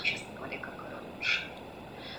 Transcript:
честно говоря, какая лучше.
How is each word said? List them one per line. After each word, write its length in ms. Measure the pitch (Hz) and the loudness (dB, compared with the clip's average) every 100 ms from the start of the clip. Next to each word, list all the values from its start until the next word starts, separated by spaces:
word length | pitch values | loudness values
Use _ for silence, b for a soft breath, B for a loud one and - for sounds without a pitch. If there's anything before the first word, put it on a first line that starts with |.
честно 240 | - - - - | 4 4 0 -4
говоря, 220 | - - | -4 -2
какая 400 | - - - - - - | -2 -4 -4 -4 -6 0
лучше. 260 | - - - - - - - B B | 4 4 4 -4 -8 -8 -8 B B